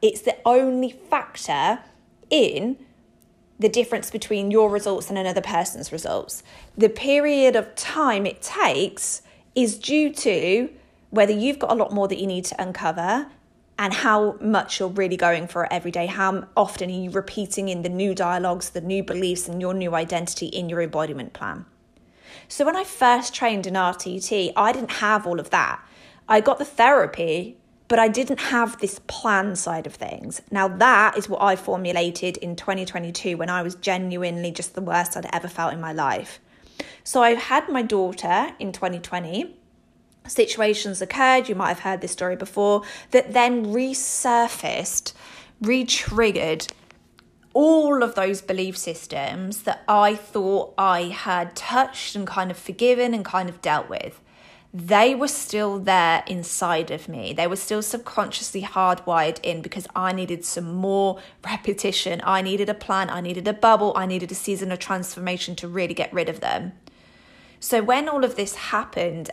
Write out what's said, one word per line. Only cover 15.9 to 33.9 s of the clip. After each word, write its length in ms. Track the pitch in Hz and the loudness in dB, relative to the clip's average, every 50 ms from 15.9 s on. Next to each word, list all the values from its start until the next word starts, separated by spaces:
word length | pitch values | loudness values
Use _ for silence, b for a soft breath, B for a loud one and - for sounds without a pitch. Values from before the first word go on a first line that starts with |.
day. 160 | 175 175 170 | -4 -2 -4
How 300 | 180 190 196 190 190 190 | -2 -2 0 0 0 0
m-, 100 | 185 - - - | -2 -6 0 2
often 320 | 208 202 196 - - 180 185 | 2 2 2 0 -6 -6 -6
are 40 | |
you 180 | 185 185 185 180 | -4 -6 -6 -4
repeating 580 | 180 196 190 - - 220 196 180 - 208 196 190 | -4 -4 -4 -4 -6 -8 -6 -4 -4 -4 -4 -4
in 140 | 180 175 | -4 -4
the 60 | 170 180 | -4 -4
new 260 | 180 185 202 196 185 | -2 -2 -2 -2 0
dialogues, 560 | 196 185 175 180 180 180 180 175 170 - - | 0 0 0 0 0 0 -2 -2 -2 -6 -8
the 100 | - 180 | -8 -8
new 220 | 165 180 196 196 | -4 -2 -4 -4
beliefs, 460 | 190 - 175 180 190 180 175 175 - 185 | -2 -4 -4 -2 -2 -2 -2 -4 -6 -6
and 120 | 170 180 | -6 -4
your 140 | 185 180 190 | -4 -2 -2
new 180 | 190 180 170 170 | -2 -2 -2 -2
identity 500 | 160 170 165 185 165 175 175 - - 175 | -2 -2 -2 -2 -4 -4 -4 -6 -6 -8
in 220 | - - 180 175 165 | -8 -6 -8 -6 -4
your 120 | 170 170 | -4 -4
embodiment 520 | 170 160 156 151 156 151 143 135 117 - | -4 -2 -2 -4 -4 -4 -6 -8 -10 -12
plan? 340 | - - - 95 73 - 180 - _ _ _ _ _ B B B B B B B B B B | -12 -10 -10 -10 -10 -10 -14 -20 _ _ _ _ _ B B B B B B B B B B
So 180 | B - - 285 | B -2 0 0
when 120 | 311 330 | 2 2
I 80 | 370 381 | 0 -4
first 500 | - - - 262 240 247 247 247 - - | -6 0 4 4 6 6 4 2 -4 -4
trained 320 | - 247 233 214 196 185 | -2 0 0 0 -2 -4
in 80 | 190 185 | -2 0
R 160 | 190 185 180 | 0 0 0
T 280 | 180 - - 185 180 190 | 0 -2 -8 -8 -8 -8
T, 320 | - - 226 202 180 165 - | -4 -2 -2 0 -2 0 2
I 160 | - 202 226 | 2 2 4
didn't 220 | 254 262 233 - | 2 0 -4 -6
have 340 | - - 214 208 214 208 214 | -4 0 2 2 2 2 2
all 140 | 175 175 160 | -2 -4 -4
of 100 | 143 - | -2 0
that. 340 | 185 170 139 - - - B B B B B B B B B - | 2 2 2 0 -2 -6 B B B B B B B B B 4
I 120 | 220 214 | 4 6
got 200 | 214 277 262 - | 6 6 4 2
the 40 | 285 | -2
therapy, 920 | - - - 226 262 285 254 - - - - 170 165 156 175 190 226 - - _ _ _ _ _ - | -4 4 6 6 8 8 6 6 2 0 -4 -2 -2 -2 -2 -4 -8 -14 -20 _ _ _ _ _ 2
but 100 | 233 226 | 4 6
I 80 | 226 | 6
didn't 320 | 220 214 240 262 254 269 - | 6 4 0 0 0 -2 -4
have 400 | - - 269 233 233 226 - - | -2 0 2 2 0 0 -2 -4
this 220 | 208 190 196 - - - | -6 -6 -6 -10 -12 -12
plan 480 | - - - 226 202 190 196 208 185 | -10 -4 0 2 2 2 0 0 -4
side 320 | 175 - 175 165 165 160 - | -4 -4 -4 -4 -6 -6 -10
of 60 | - | -10
things. 440 | - - - - - - - - - - _ | -10 -10 -10 -10 -12 -12 -12 -12 -12 -10 _
Now, 160 | 202 196 190 190 | 0 0 0 0
that 500 | 185 185 226 262 247 202 214 214 - 208 | 4 6 6 8 8 8 6 4 2 0
is 100 | 202 208 | -2 -2
what 140 | 190 - | 0 2
I 140 | 196 202 190 | 2 2 2
formulated 800 | 190 - 202 185 180 185 175 175 170 175 175 175 - 180 180 175 | 2 -2 -4 -4 -2 -2 -2 0 0 0 0 -2 -4 -4 -6 -6
in 180 | - - 175 170 | -6 -8 -8 -8
twenty 300 | - - 202 190 190 185 | -6 -4 -4 -4 -4 -4
twenty-two 520 | - - 175 170 170 170 - - 180 175 | -6 -6 -8 -8 -6 -8 -6 -6 -4 -4
when 140 | 170 165 175 | -4 -4 -2
I 120 | 180 180 | -2 -2
was 120 | 170 175 180 | -2 -4 -6
genuinely 800 | - - 196 | -4 -4 -2